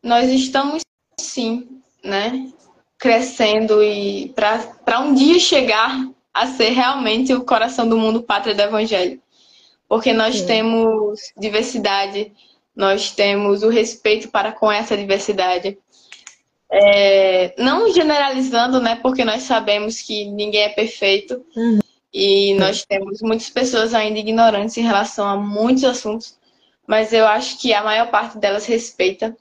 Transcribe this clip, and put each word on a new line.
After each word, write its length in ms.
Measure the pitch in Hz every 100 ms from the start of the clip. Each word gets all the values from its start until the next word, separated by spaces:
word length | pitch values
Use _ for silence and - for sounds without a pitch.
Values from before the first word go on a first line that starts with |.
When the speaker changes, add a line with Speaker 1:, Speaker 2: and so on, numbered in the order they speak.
Speaker 1:
nós 260 | 233 240 254
estamos, 540 | 262 262 277 285 311 - _ _ -
sim, 600 | - - 226 233 247 - _ _
né, 480 | 190 196 214 262 262 - _ _ _ _
crescendo 840 | 254 226 254 - 214 214 220 214
e 460 | 214 202 202 196 180
pra, 240 | - 208 226 - -
pra 160 | - 233
um 120 | 294
dia 260 | 269 285 349
chegar 720 | - 294 240 214 233 262 262 - _
a 140 | - 262
ser 240 | - 220
realmente 640 | 247 254 269 226 220 262
o 100 | 254
coração 420 | 254 226 - - 226
do 120 | 226
mundo, 240 | 220 226
pátria 320 | - 202 220
do 80 | 208
evangelho. 580 | 202 214 220 196 180 - _ _ _ _ _ _ _
Porque 280 | 220 247
nós 240 | 226 220 214
Speaker 2:
Sim. 80 | 180
Speaker 1:
temos 760 | 220 226 226 226 220 208 214 - -
diversidade, 960 | 208 208 254 240 202 196 202 202 214 _ _ _ _
nós 360 | - 196 202 -
temos 520 | - 202 202 202 202
o 60 | 220
respeito 640 | 226 226 - 214 220 -
para 200 | 214 196
com 220 | - 214
essa 240 | 208 220 208
diversidade. 840 | 202 196 - 196 185 180 196 202 _ _ _ - - _ _ _ _
É, 840 | 190 202 202 196 196 190 185 180 -
não 340 | 247 330 453
generalizando, 880 | 339 311 294 277 262 262 233 247 262
né, 180 | 226 233
porque 220 | 262 262
nós 180 | 226 220
sabemos 580 | - 226 208 208 214 226
que 240 | - 214 202
ninguém 320 | 208 208 208
é 80 | 208
perfeito 720 | - 226 - 196 196 202 254 -
Speaker 2:
Uhum. 240 | 226 233 214 - _ _
Speaker 1:
e 400 | - 196 196 202
Speaker 2:
Sim. 60 | 196
Speaker 1:
nós 240 | 190 214 -
temos 340 | 196 196 208
muitas 300 | 220 226 -
pessoas 420 | 247 254 233 220
ainda 260 | 233 214 214
ignorantes 580 | 214 226 233 202 214 233
em 40 |
relação 460 | 233 202 220 - 202
a 80 | 196
muitos 480 | 208 208 233 262
assuntos, 540 | 262 247 214 220 - _ _ _ _ _ -
mas 260 | 220 220
eu 140 | 226 220
acho 320 | 220 262 -
que 160 | 247
a 100 | 208
maior 260 | 214 214 233
parte 280 | 208 226 214
delas 260 | 202 208
respeita 720 | 214 226 - - 185 190 226 226